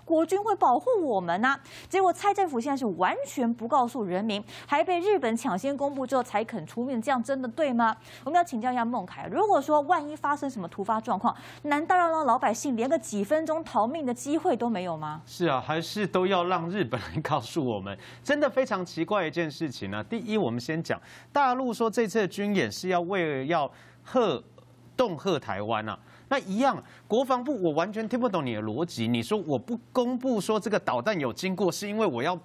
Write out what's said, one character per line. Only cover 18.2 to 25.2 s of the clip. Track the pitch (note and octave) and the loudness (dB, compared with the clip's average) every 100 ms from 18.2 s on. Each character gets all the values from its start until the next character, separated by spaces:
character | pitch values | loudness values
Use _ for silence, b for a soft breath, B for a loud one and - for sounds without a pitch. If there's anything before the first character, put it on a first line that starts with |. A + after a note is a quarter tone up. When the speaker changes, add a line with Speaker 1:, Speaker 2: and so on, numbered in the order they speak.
Speaker 2:
真 | - D4 | -2 2
的 | C#4+ | 2
非 | C4 C4+ | 2 0
常 | G3 | 0
奇 | F3 - E3 | -4 -4 0
怪 | G#3 D#3+ | 0 0
一 | |
件 | D#3+ E3 | -2 -4
事 | - D#3+ | -2 -6
情 | - G2 | -6 -6
啊。 | G#2+ G#2 | -6 -4
第 | A3+ | -6
一， | G3 G#3+ | -2 0
我 | C#3 | 0
们 | A#2+ | -2
先 | A#2+ D#3+ | -2 -4
讲， | E3 G#2 B B B | -2 -4 B B B
大 | C#4 C4+ | 2 2
陆 | B3+ C4 | 2 -2
说 | G#3+ A3+ | 0 0
这 | A#3+ A3 | 2 0
次 | A3 | 2
的 | F#3 | 0
军 | G3 G3+ G3 | 0 0 2
演 | A#2 | 0
是 | - F#3 | -2 0
要 | F3+ | 0
为 | F3 G3 D#3+ C3+ | 0 0 0 -2
了 | |
要 | C3+ E3 C#3 B B B - | 0 0 0 B B B -2
吓-， | B3+ G#3+ B2+ - - - - - - | 2 2 2 -4 -20 -20 -20 -8 0
恫 | A#3+ | 0
吓 | D#3 | 0